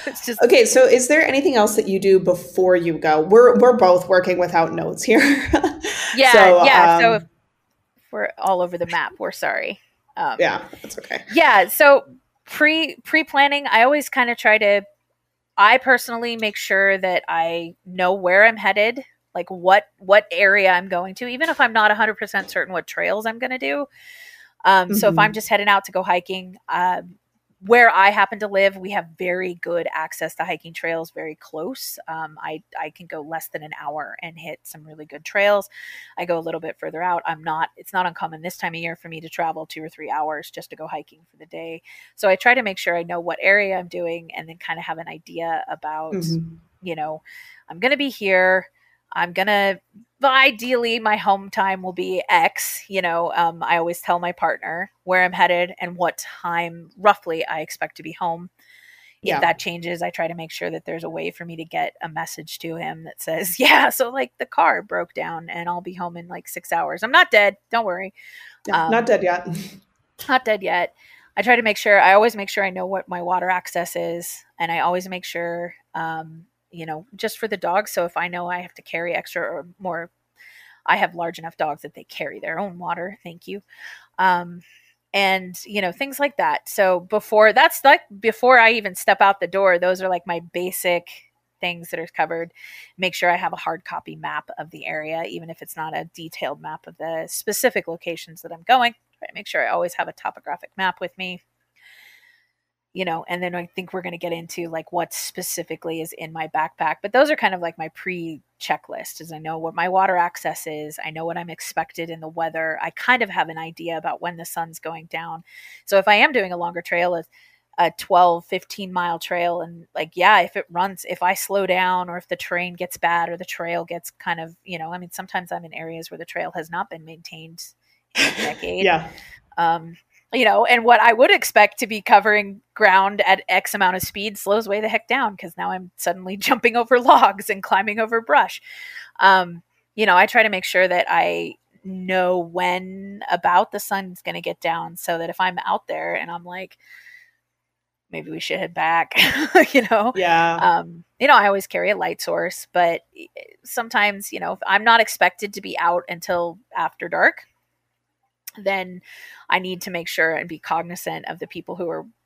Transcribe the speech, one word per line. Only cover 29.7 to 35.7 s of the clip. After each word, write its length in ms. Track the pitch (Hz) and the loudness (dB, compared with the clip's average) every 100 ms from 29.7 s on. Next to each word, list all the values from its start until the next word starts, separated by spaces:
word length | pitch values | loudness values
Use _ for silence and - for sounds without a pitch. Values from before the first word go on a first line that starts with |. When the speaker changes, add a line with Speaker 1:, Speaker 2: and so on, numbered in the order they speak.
| 175 160 | -4 -4
Speaker 1:
access 400 | 156 160 - 160 - | -6 -8 -8 -8 -6
to 80 | |
hiking 300 | 165 160 165 | -6 -6 -10
trails 360 | 165 165 165 165 | -10 -6 -6 -8
very 220 | 165 160 - | -12 -14 -14
close. 600 | - 151 175 262 - - - | -14 -10 -10 -10 -14 -14 -14
Um, 300 | 160 156 156 | -12 -12 -12
I, 200 | 156 156 _ 160 | -12 -12 _ -12
I 100 | 156 | -12
can 160 | - 170 | -14 -16
go 160 | 160 | -14
less 260 | 147 165 - | -10 -12 -10
than 140 | 160 | -14
an 100 | 151 - | -14 -14
hour 360 | 147 151 123 - | -10 -10 -10 -14
and 160 | 170 165 | -16 -16
hit 220 | 160 - | -16 -16
some 200 | - 160 156 | -18 -20 -20
really 200 | 156 151 | -20 -20
good 180 | 143 | -18
trails. 440 | - 202 202 202 - | -6 2 4 2 0